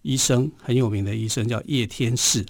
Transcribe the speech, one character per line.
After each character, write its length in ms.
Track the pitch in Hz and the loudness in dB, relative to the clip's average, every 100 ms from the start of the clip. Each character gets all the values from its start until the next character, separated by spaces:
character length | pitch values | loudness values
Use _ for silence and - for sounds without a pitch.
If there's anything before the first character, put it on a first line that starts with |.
医 140 | 143 131 | -4 -2
生， 340 | - 123 147 - | 2 2 2 -4
很 140 | - | 0
有 160 | 123 113 | 2 2
名 140 | 104 | 0
的 100 | 98 | -2
医 140 | 110 110 | -2 -2
生 180 | 123 117 | -2 -2
叫 160 | 110 | -2
叶 240 | - 135 113 | -2 -2 -2
天 300 | - 117 120 | -2 0 2
士。 280 | - 113 | 2 0